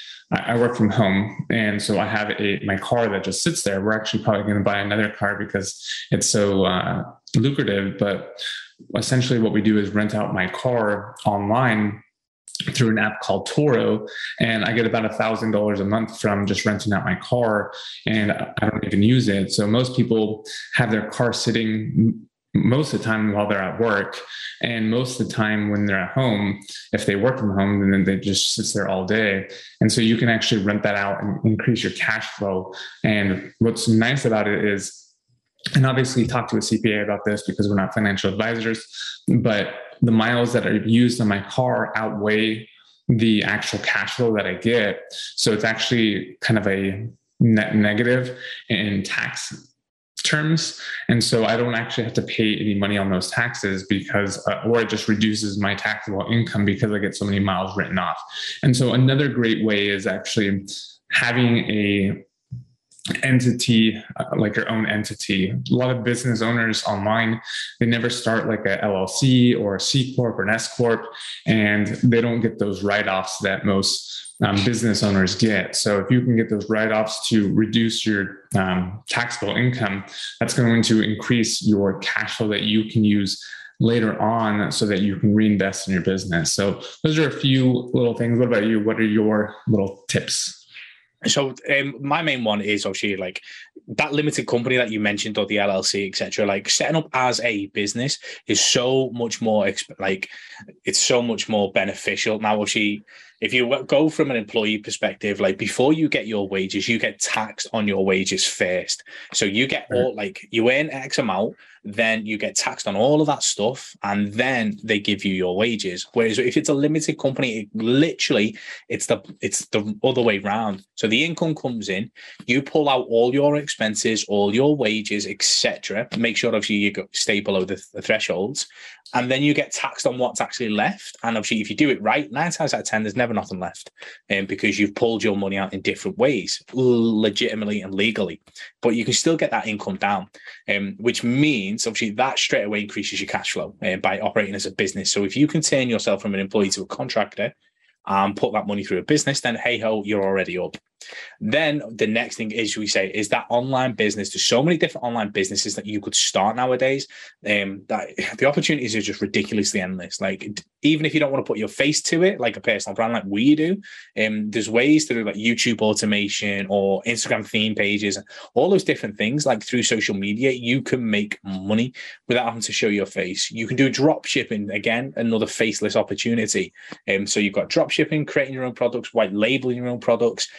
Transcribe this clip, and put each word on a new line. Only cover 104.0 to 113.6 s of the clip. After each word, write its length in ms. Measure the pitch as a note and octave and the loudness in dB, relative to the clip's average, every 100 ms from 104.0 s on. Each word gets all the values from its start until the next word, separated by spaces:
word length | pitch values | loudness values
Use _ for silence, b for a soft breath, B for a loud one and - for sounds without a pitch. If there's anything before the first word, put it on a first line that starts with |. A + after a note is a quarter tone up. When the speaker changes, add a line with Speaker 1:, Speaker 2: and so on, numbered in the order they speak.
| D#3 | 4
Speaker 2:
from 220 | D3+ C#3 | 2 0
an 60 | A#2+ | -2
employee 420 | G#2 A#2 G#2+ G#2+ | -2 -2 0 -2
perspective, 640 | A2 - G#2 - G#2 G2+ | -4 -4 -4 -2 -4 0
like, 180 | F#2 F#2+ | -2 -2
before 340 | G#2+ - C3 | -4 0 2
you 160 | D#3+ D3+ | 2 2
get 200 | C#3 G#2+ | 0 -2
your 200 | G#2+ F#2+ | -4 -2
wages, 400 | G2 F#2+ G2+ F#2+ | -2 -4 -4 -2
you 100 | A#2 | 0
get 220 | A2+ G2+ | -2 -4
taxed 480 | - A#2 A2 - - | -4 -2 -4 -8 -6
on 160 | A2+ G#2 | -2 0
your 160 | F#2+ | 0
wages 420 | F#2+ F#2+ F#2+ F#2+ - | 2 2 0 -2 -2
first. 560 | - F#2+ F2+ D#2+ - B B B | 0 -2 0 -4 -6 B B B
So 120 | - | -2
you 220 | G2+ G2+ C3 | 0 0 0
get 200 | - - | -2 -2
Speaker 1:
Right. 100 | B2 | 0
Speaker 2:
all, 140 | B2+ | 0
like, 320 | A2+ G2+ F#2+ - | -2 -8 -8 -6
you 200 | A2+ A#2 | 0 4
earn 200 | C3 D#3 | 2 0
X 280 | E3 C#3 - | -6 -4 -2
amount, 380 | A#2 F#2 A2+ - B B | 0 0 -2 -4 B B
then 420 | G#2 G#2 A2+ A2+ G#2+ | -8 -2 0 0 -4
you 100 | G#2+ | -4
get 200 | B2+ G2 | -4 -2
taxed 320 | - - - | -4 -4 -4
on 80 | G2 | 2
all 240 | B2 D3+ | 4 4
of 80 | D3+ | 4
that 160 | C3+ | 0
stuff, 500 | - - | -2 0